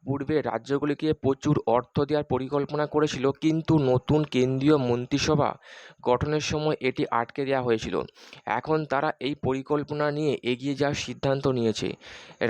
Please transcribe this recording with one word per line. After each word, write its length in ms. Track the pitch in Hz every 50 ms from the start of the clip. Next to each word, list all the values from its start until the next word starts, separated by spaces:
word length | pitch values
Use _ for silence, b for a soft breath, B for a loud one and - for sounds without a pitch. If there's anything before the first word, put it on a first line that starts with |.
| -
পূর্বে 320 | - 135 139 135 143 156 147
রাজ্যগুলিকে 640 | 123 117 110 113 117 127 139 139 147 147 143 - 156 156 151 -
প্রচুর 340 | - 131 135 - - 147 147 - -
অর্থ 300 | 117 117 123 123 - - 156 147 135
দেওয়ার 220 | 151 147 147 -
পরিকল্পনা 540 | 127 127 135 131 147 143 143 143 147 151 147
করেছিল, 380 | 147 - 151 151 147 - 131 127 139 139 -
কিন্তু 300 | - 160 160 160 156 - 160 151 135 127
নতুন 300 | 127 123 - - 147 156 151 - -
কেন্দ্রীয় 420 | 127 123 131 135 131 135 151 156 143 127 120
মন্ত্রিসভা 600 | 120 120 123 - 143 139 - 156 151 147 135 - - - B B B B B B B B B 123
গঠনের 360 | 123 123 - 147 151 151 143 -
সময় 260 | 160 151 151 156 - - 127 127
এটি 140 | 120 151 139 - 120 117
আটকে 220 | 120 - - 147 139
দেওয়া 220 | 131 135 131 123
হয়েছিল। 280 | 123 113 110 - 107 87 76 64 - - B B B B B B B 104 123
এখন 200 | - 151 156 156 151 139
তারা 160 | 131 139 151 156 - -
এই 140 | 123 139 147 - -
পরিকল্পনা 600 | 127 131 135 131 - 147 147 143 147 147 147 147 147
নিয়ে 220 | 143 147 156 143 127 - - 120
এগিয়ে 260 | 127 120 131 143 139 135
যাওয়ার 220 | 143 139 143 - -
সিদ্ধান্ত 400 | - 123 - - 139 135 139 139 139
নিয়েছে। 400 | 131 123 117 110 104 - - - - - B B B B B B B B B